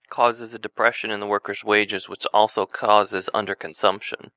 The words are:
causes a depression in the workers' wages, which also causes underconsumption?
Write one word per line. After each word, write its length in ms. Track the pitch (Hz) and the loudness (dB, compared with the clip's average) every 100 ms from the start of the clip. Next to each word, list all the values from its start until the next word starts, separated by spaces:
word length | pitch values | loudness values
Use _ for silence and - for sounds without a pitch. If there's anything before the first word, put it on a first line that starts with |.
| _ | _
causes 420 | - 120 117 117 | 0 2 0 -8
a 60 | 117 | -12
depression 520 | 113 - 117 - 113 | -10 0 0 0 -4
in 100 | 104 | -6
the 60 | 104 | -2
workers' 380 | 101 - 101 | -2 -2 -6
wages, 440 | 107 104 101 98 - | 2 2 2 -2 -8
which 180 | 98 - | -8 -2
also 320 | 104 107 - 98 | 2 2 0 -4
causes 640 | - 117 104 98 98 - | -2 4 4 4 -2 -4
underconsumption? 1000 | 110 101 98 85 76 104 98 - - - | -2 -2 -6 -10 -2 0 0 -4 -12 -14